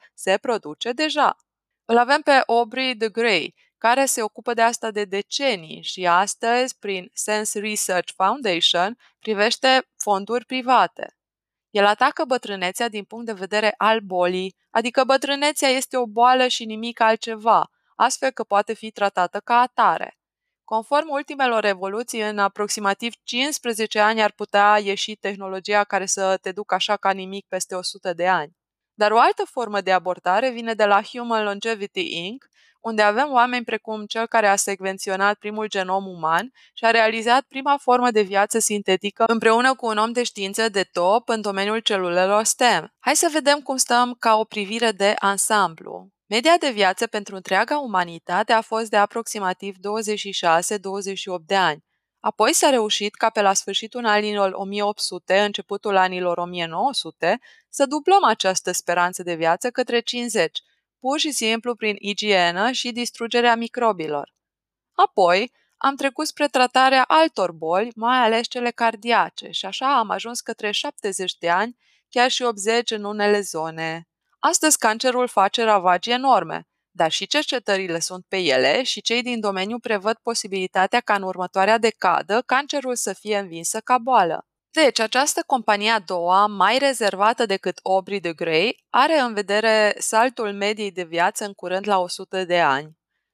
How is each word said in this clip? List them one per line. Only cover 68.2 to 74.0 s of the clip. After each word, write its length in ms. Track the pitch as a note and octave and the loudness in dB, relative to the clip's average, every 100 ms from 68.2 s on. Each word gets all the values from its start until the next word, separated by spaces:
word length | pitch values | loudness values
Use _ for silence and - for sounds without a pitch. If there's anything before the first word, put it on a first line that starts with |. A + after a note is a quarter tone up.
| A3+ A3+ A#3+ | 4 2 -2
cele 220 | B3 A#3+ | -4 -4
cardiace, 800 | - A#3 A3+ A#3 A3 E3 - - | 0 -2 -2 0 2 2 -4 -12
și 160 | - F#3+ | -10 -10
așa 320 | G3 C4 C#4 | -4 0 0
am 120 | G#3+ | 0
ajuns 300 | F#3+ G#3+ A#3+ | -4 -6 -10
către 300 | - A3 G#3 | -10 -6 -4
șaptezeci 640 | G3+ D4 - G#3 F#3+ F3+ - | -4 -6 -6 -6 -4 -6 -4
de 120 | E3+ | 0
ani, 260 | F3 A3+ - _ _ _ | 0 0 -6 _ _ _
chiar 200 | B3 B3 | 0 2
și 120 | - | 2
optzeci 480 | B3 G#3 G3 A#3 A#3 | -2 -2 0 0 0
în 140 | A3 | -6
unele 360 | G3+ G#3 G#3 G#3 | -6 -2 2 2
zone. 680 | G3 D#3+ D#3+ D#3+ D#3+ E3 | 0 -6 -8 -6 -8 -8